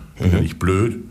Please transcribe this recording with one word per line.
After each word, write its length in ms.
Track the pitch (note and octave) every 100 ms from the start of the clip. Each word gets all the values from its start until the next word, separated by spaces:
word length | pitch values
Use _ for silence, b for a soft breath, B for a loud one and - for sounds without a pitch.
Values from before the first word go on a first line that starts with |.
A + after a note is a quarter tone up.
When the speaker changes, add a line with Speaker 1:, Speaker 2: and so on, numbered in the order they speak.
| B -
Speaker 1:
bin 120 | F#2
ja 40 | F2
Speaker 2:
Mhm. 60 |
Speaker 1:
nicht 160 | E2 -
blöd, 440 | F2 F#2 A#2 - -